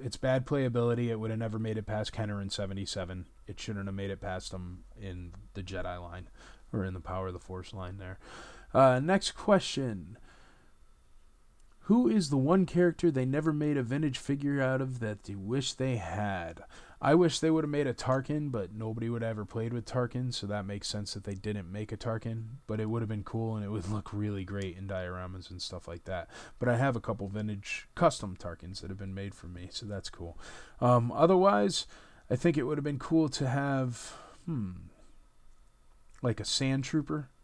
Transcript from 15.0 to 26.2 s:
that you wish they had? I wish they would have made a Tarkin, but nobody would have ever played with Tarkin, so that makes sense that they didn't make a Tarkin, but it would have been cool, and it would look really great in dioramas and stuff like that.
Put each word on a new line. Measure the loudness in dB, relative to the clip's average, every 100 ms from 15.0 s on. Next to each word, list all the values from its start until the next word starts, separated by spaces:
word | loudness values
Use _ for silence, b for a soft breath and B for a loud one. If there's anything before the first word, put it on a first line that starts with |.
that | -4 -4 -8
you | -8
wish | -2 0 0
they | -2 0 0
had? | -2 -2 0 -2 -6 -10 -16 B B B
I | 6
wish | 8 6 4
they | 2
would | 2
have | 2
made | 0 0
a |
Tarkin, | 0 2 2 2 -2 -2
but | -4 -4
nobody | -6 -4 -2 -2
would | -2
have | -2
ever | -4 -4
played | -4 -2
with | -2 -2
Tarkin, | -2 0 -2 -4
so | -4 -4
that | -4 -4
makes | -6 -6
sense | -6 -6
that | -8 -6
they | -6
didn't | -4 -4 -6
make | -8 -6
a | -6
Tarkin, | -4 -2 -4 -6 -8 -12 -6
but | -2
it | 0
would | 0
have | -2
been | -4
cool, | -4 -2 -2 -2
and |
it | -4
would | -4 -2
look | -4 -4
really | -2 -2 -2
great | -4 -4 -6 -6
in | -6
dioramas | -4 -4 -6 -8 -8 -10
and | -10
stuff | -8 -8 -10
like | -10 -6
that. | -6